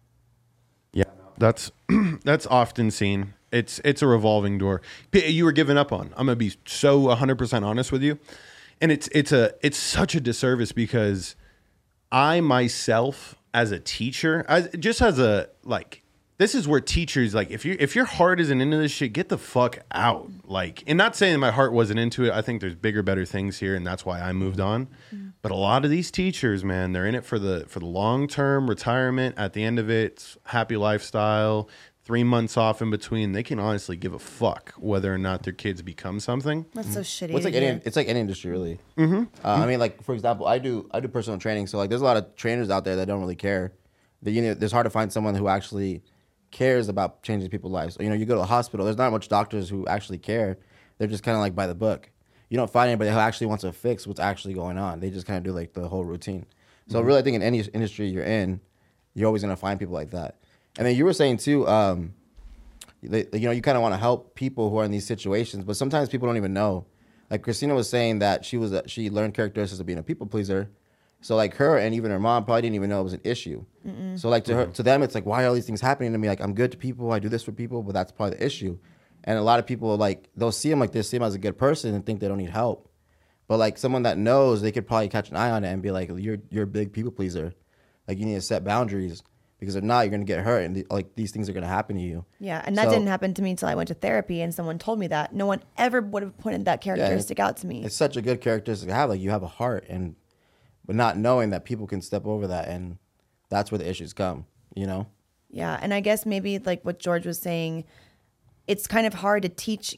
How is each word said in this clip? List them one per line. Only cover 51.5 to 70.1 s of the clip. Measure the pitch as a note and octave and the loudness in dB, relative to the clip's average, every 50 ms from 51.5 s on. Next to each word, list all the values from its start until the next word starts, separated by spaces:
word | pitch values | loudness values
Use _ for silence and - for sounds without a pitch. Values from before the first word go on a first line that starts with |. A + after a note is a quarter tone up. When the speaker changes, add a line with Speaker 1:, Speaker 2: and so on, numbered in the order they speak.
| F2 | 0
Speaker 3:
by | G2+ G2 F2+ | -2 -4 -4
the | E2+ | -2
book. | F2 A2 A2 F#2 C#2+ - _ _ _ _ _ _ _ _ _ | -2 0 0 0 -2 -6 _ _ _ _ _ _ _ _ _
You | A2 | -2
don't | B2 A#2+ G2 | -2 -2 2
find | - A#2+ B2 B2 | 4 4 4 4
anybody | A#2+ G#2+ A2 G#2 | 4 2 2 2
who | G#2+ A2+ | 4 4
actually | G#2+ A2+ A2 - A#2 | 4 2 2 0 -2
wants | G#2+ G#2+ G2+ - | -2 -2 -4 -4
to | F2+ E2 | -8 -8
fix | - - A#2+ A#2+ - - | -4 -2 -2 -2 -2 -6
what's | G2 G2 - | -10 -6 -4
actually | F2 G2+ G2 - - G2 F#2+ | -2 -2 -2 -4 -8 -8 -6
going | F#2 E2+ F2+ F2+ | -6 -6 -6 -4
on. | F#2 G2 F#2+ E2 E2 | -4 -4 -4 -6 -6
They | F2+ G2 | -6 -6
just | F#2 F#2+ F2+ - | -6 -8 -8 -6
kinda | G2+ F2+ F2+ | -6 -6 -4
do, | F#2 F#2 | -6 -6
like, | E2+ E2+ E2 - | -6 -8 -8 -8
the | F#2 F2 | -10 -8
whole | F2 F#2+ F#2 F2+ | -6 -6 -6 -6
routine. | E2+ F2 F2 - G#2 F#2+ F2+ D#2+ - _ _ _ _ _ _ _ - | -6 -8 -8 -8 -8 -10 -10 -12 -14 _ _ _ _ _ _ _ -4
So | A2 A#2 | -2 0
Speaker 1:
Mm-hmm. | A#2 | 4
Speaker 3:
really, | B2+ C#3+ C#3 | 4 4 4
I | B2 | 4
think | C#3 A#2+ | 4 2
in | A2 G2 | 2 2
any | A2+ B2 A2+ | 2 2 2
industry | G#2 G#2 - A2 A2+ G2+ - - G#2 G2 | 0 -2 -2 -2 -2 -2 -4 -4 -4 -2
you're | F#2 F2+ C2+ | -2 -2 -2
in, | E2 A2 G#2+ F#2+ F#2+ F#2+ G2 - _ _ _ _ _ _ _ _ _ _ | 0 0 0 0 0 -2 -4 -8 _ _ _ _ _ _ _ _ _ _
you're | - G#2+ A2 | 0 2 2
always | A2 G#2 G2+ | 2 2 0
gonna | G2+ F#2+ | -2 -4
find | - - G2 G2+ F#2+ | -2 -2 -4 -2 -2
people | G2+ F2 F2+ | -4 -6 -6
like | D#2 D#2 - | -6 -8 -6
that. | F2 F2+ D#2 C2 - _ _ _ _ _ _ _ _ | -8 -8 -8 -10 -12 _ _ _ _ _ _ _ _
And | - A2+ B2 | -2 0 2
then | B2 | 4
you | B2 D3+ | 4 4
were | F#3+ E3+ | 4 4
saying | - D3 C3+ B2 | 4 4 4 2
too, | A2 - C#3+ D3 C#3+ A#2+ D#2+ | 2 0 2 2 2 4 4
um, | G#2+ A2 G#2 G2 F2+ F2+ E2+ E2+ G2+ - _ _ _ - - - - - - - - - - - _ _ - | 4 4 4 4 2 0 -4 -8 -10 -16 _ _ _ -20 -20 -20 -20 -20 -20 -20 -20 -20 -20 -20 _ _ -8
they, | A#1 G2 A2 - - - | -2 -2 -2 -2 -2 -2
you | A2 A#2 | -2 0
know, | A#2+ A#2 | 0 0
you | A#2+ A2+ | 0 2
kinda | D3+ C3 B2 | 2 4 4
wanna | A2+ A2 F#2+ | 4 2 2
help | G2 A2+ A#2+ B2 B2 - - _ | 2 2 2 2 2 -2 -10 _
people | - C3+ C3 - A#2 A2 G#2 | -6 -6 -4 -2 0 0 0
who | G#2+ A2 | 2 2
are | G#2+ | 2
in | G#2 | 0
these | G#2 G2+ F#2+ | 0 -2 -4
situations, | - A#2 G2+ - G2 G2 A2 A#2+ - - G2+ F#2 | -4 -6 -6 -2 0 0 0 0 -2 -6 -8 -6
but | G2+ G#2 | -6 -4
sometimes | - C#3 C#3 D3+ D3+ C#3+ B2 | -2 -2 0 0 0 0 0
people | - B2 B2 | -2 -2 0
don't | A#2+ A#2 | 0 0
even | A2+ G2 F#2+ F#2+ | 0 0 0 0
know. | G2 G#2+ G#2 F#2 F2+ E2+ - _ _ _ _ _ _ _ _ | 0 2 2 0 -2 -4 -10 _ _ _ _ _ _ _ _
Like | G#2+ G#2 - | -6 -4 -2
Christina | A#2+ A2 - C#3+ D3 C#3+ | -4 -4 -2 0 0 2
was | C3 A2 - | 2 0 0
saying | - B2 A#2 A2+ A2 G#2 | 0 2 2 2 2 2
that | G#2 G2+ F#2+ - - | 4 2 2 2 -2
she | - - | -4 -4
was | A#2+ A2+ G2+ F#2+ | -4 -2 -2 -2
a, | F#2 - - | -2 -4 -6
she | - A#2+ A2 G#2 | -8 -6 -6 -2
learned | G#2 G#2 G#2+ G#2+ G2+ | -2 -2 -2 -2 -2
characteristics | - A2 G2+ G2+ G#2+ G#2 F#2 F#2+ F#2 | -2 -4 -2 -2 -4 -4 -4 -6 -8
of | F2 | -8
being | F2+ F2 E2 | -6 -6 -6
a | D#2+ | -6
people | - | -6